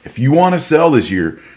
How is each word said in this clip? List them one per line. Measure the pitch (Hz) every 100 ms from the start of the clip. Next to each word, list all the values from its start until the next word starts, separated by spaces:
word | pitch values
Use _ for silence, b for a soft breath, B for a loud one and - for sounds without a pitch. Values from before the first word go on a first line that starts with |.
If | - -
you | 131
want | 160 180
to | 180
sell | - 156 165
this | 131 76
year, | 92 82 - B